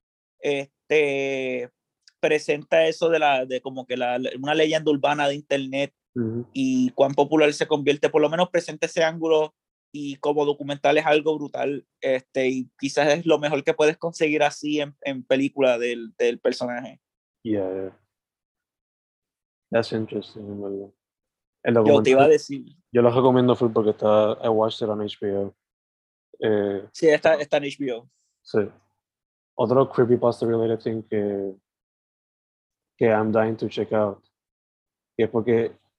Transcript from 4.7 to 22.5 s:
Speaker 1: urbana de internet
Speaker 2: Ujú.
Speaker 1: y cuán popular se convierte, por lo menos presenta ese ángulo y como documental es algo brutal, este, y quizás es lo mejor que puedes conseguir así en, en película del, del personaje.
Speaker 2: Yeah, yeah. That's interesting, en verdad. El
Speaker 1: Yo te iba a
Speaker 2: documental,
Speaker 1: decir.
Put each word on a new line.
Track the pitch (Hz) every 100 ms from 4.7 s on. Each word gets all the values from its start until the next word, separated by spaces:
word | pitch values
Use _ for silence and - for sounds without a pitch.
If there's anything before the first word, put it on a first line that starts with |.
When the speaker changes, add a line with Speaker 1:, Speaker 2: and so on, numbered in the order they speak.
| 156 156
Speaker 1:
urbana | 143 143 151 143
de |
internet | 143 - 139 135 135 139 _ _
Speaker 2:
Ujú. | 127 113 117 120
Speaker 1:
y | 135 131 127 127
cuán | - 139
popular | 139 143 156 151
se | 147 156
convierte, | 151 143 143 147
por | 156
lo | 156
menos | 165 180
presenta | 175 - 156 160
ese | 175
ángulo | 160 165 160 156 151 _ _ _ _
y | 147 143 135
como | 147 147
documental | 147 147 139 143 143 151
es | 151
algo | 151 151 151
brutal, | 143 131 131 143 - _
este, | 135 131 - 135 131
y | 131 123 _
quizás | 139 147 151
es | 151 165
lo | 151
mejor | 147 147
que | 135
puedes | 160 151 160
conseguir | 165 - 156 151
así | 147 - 151 151
en, | 143 143
en | 139 131
película | 123 135 139 - 127 120
del, | 120 120 113 -
del | 120 120
personaje. | 120 123 123 120 127 135 _ _ _ _
Speaker 2:
Yeah, | 113 104 92
yeah. | 95 95 - _ _ _ _ _ _ _ _ _ _ _ _ _ _ _ _ _
That's | 117 113
interesting, | 113 110 107 - 113 101
en | 101
verdad. | 101 98 98 _ _ _ _ _ _ _
El | -
Speaker 1:
Yo | 117
te | 107 143 113
iba | 131
a |
Speaker 2:
documental, | 143
Speaker 1:
decir. | 151 -